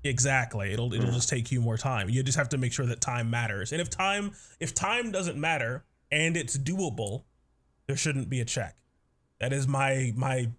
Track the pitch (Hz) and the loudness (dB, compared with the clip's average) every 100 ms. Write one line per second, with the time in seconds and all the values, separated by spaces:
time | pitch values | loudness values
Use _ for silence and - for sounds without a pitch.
0 | 143 120 135 131 120 107 98 110 120 120 | -2 2 4 4 2 -2 -2 0 0 0
1 | 123 123 - 123 120 127 117 110 135 120 | 2 2 2 0 0 2 2 2 0 0
2 | 98 123 131 151 131 139 127 - 123 117 | 2 2 2 0 0 0 0 0 0 0
3 | - 120 113 120 113 101 98 156 170 - | -2 0 0 0 0 -2 -2 -2 -2 0
4 | 190 202 202 - - - 165 - 196 240 | 0 0 -2 -8 -16 -8 -4 -2 0 0
5 | 233 190 175 143 156 156 117 127 - _ | 0 -2 -2 0 0 0 0 -4 -8 _
6 | - 151 160 170 127 139 135 190 170 107 | -2 2 2 2 -2 -2 -2 0 -2 -2
7 | 101 120 - _ _ _ _ _ - 135 | -4 -4 -10 _ _ _ _ _ -4 -2
8 | 156 135 120 131 117 - 95 - _ _ | 0 0 -2 -2 -2 -2 -4 -8 _ _
9 | _ _ _ - 123 139 135 139 135 131 | _ _ _ -6 -2 0 2 2 2 2
10 | 127 113 131 131 120 | 0 0 0 0 -2